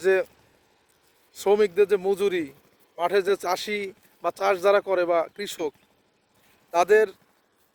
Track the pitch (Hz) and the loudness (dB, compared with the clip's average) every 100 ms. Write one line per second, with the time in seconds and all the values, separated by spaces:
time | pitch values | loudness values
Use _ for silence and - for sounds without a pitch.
0 | 175 190 - _ _ _ _ _ _ _ | 0 0 -2 _ _ _ _ _ _ _
1 | _ _ _ - 190 208 208 170 196 202 | _ _ _ -6 0 2 2 2 0 0
2 | 190 190 196 180 143 139 _ _ _ - | -2 -2 0 -2 -6 -12 _ _ _ -6
3 | 170 196 185 196 180 185 - 208 196 - | -2 0 0 -2 -2 -6 -4 -8 -8 -14
4 | _ _ 170 - 196 190 196 202 196 185 | _ _ -8 -4 -2 0 2 2 2 0
5 | 170 170 - - 202 - 151 - _ _ | 0 0 -2 -8 -12 -8 -8 -10 _ _
6 | _ _ _ _ _ _ _ 170 180 214 | _ _ _ _ _ _ _ 0 4 4
7 | 208 - _ _ _ _ _ | 4 -4 _ _ _ _ _